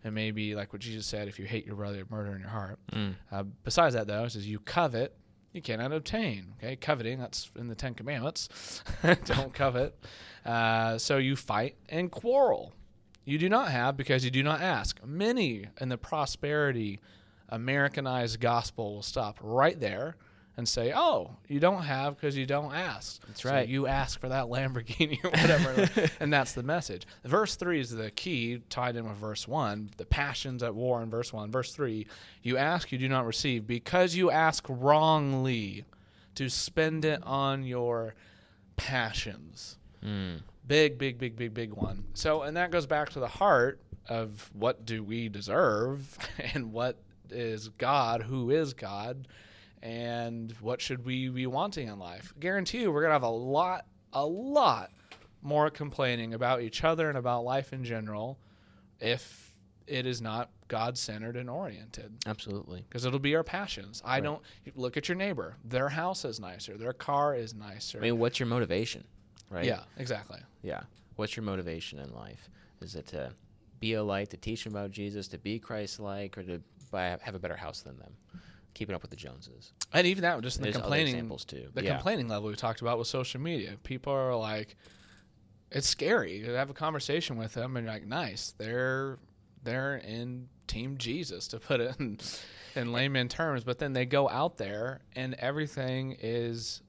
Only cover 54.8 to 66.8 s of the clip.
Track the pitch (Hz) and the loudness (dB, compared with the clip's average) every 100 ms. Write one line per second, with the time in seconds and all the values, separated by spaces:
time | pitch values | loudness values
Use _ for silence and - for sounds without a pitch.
54.8 | 92 - - - - - 143 147 151 147 | -2 -14 -20 -20 -20 -12 0 4 4 2
55.8 | 147 - 131 120 113 113 123 127 113 - | -8 0 0 0 -2 0 2 2 0 2
56.8 | 160 165 156 139 123 123 120 135 135 135 | 2 4 0 0 0 0 0 -2 -2 -8
57.8 | 120 113 107 104 113 139 - - - - | -4 -4 -4 -6 -6 -8 -18 -20 -20 -20
58.8 | - _ 113 123 - - - - - _ | -20 _ 0 0 -2 -18 -20 -20 -20 _
59.8 | - 135 127 120 113 113 120 - - 110 | -6 -4 -2 -4 -4 -4 -6 -10 -6 -2
60.8 | 117 123 - 107 113 120 123 139 185 104 | 0 -2 -6 -6 -6 -6 -6 -6 -8 -10
61.8 | 110 113 110 110 - 107 - 101 - 90 | -14 -14 -14 -10 -6 -6 -6 -8 -8 -12
62.8 | - 123 127 135 139 156 160 185 202 - | -10 -4 -2 0 2 0 0 -4 -6 -8
63.8 | 98 113 - 131 147 151 - - - 131 | -10 -12 -2 0 0 -6 -10 -20 -16 -6
64.8 | 123 147 143 180 202 143 82 - 117 127 | -4 -2 -4 -2 -2 -4 -6 -10 -4 0
65.8 | 139 151 175 185 143 107 92 90 - 104 | 0 0 -2 -2 -6 -8 -10 -12 -12 -8